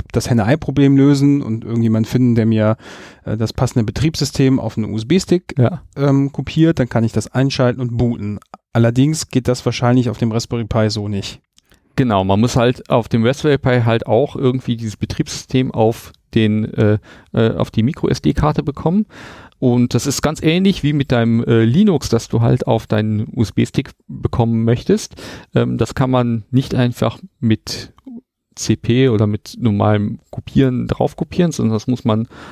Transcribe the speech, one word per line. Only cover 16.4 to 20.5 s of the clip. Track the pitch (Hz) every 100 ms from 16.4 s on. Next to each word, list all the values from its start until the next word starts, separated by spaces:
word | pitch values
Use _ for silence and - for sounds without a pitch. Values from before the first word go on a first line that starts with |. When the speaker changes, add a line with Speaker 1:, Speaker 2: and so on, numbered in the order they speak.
| 110 107 110
Speaker 2:
äh, | - 104 107 - - _
äh, | - 113 -
auf | -
die | 113
Micro-S-D-Karte | 117 - - 135 151 - 151 151
bekommen. | 147 - 160 202 - - - - - -
Und | 131 123 123 120
das | 139
ist | -
ganz | 147 156
ähnlich | 156